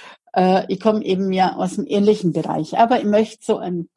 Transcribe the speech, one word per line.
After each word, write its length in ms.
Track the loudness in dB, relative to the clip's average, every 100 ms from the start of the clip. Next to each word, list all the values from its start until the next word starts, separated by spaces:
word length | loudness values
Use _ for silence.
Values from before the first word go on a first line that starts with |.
| -20 -20 _
Äh, 380 | 0 2 2 0
ich 80 | -2
komme 240 | -2 -2
eben 300 | -2 -2 0
ja 220 | 0 0 0
aus 200 | -4 -6
dem 120 | -4
ähnlichen 460 | 0 2 2 0
Bereich. 440 | -2 -4 -6 -2 2
Aber 220 | 2 2
ich 60 | 2
möchte 380 | 2 0 -4
so 140 | -4 -4
einen 320 | -4 -6 -8